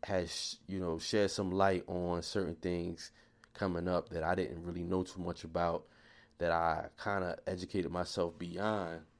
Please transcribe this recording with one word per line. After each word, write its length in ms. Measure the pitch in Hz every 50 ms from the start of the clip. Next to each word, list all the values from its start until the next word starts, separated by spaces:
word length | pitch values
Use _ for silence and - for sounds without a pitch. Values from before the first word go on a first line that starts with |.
| -
has, 540 | - 101 92 87 85 - - - - - - - -
you 100 | 92 95
know, 200 | 92 87 82 80
shed 320 | - - - 107 101 95
some 200 | - - 101 92
light 320 | 90 98 98 98 95 90 - -
on 340 | 90 90 87 87 87 85
certain 320 | 85 - - 104 92 80 85
things 560 | - - 90 87 87 85 87 85 - - - - - - - _ _ - _
coming 360 | _ - 101 92 90 85 87 90
up 220 | 90 87 82 -
that 120 | 85 85
I 140 | 80 82 92
didn't 260 | 92 90 - - 82 85
really 200 | 87 85 87 85
know 180 | 85 92 92
too 180 | 90 - - 95
much 220 | 90 87 85 -
about, 440 | - 82 80 85 87 85 85 - - - - - - - - - - _ _ _
that 140 | 87 85
I 340 | 82 82 82 82 80 78 76 - - -
kinda 340 | - 107 101 98 92 87 - - - -
educated 420 | 95 90 92 92 - 98 87 80
myself 480 | 85 90 90 - - - 87 85 82 -
beyond 640 | 87 87 85 87 101 107 110 104 92 82 85 82 78 _ _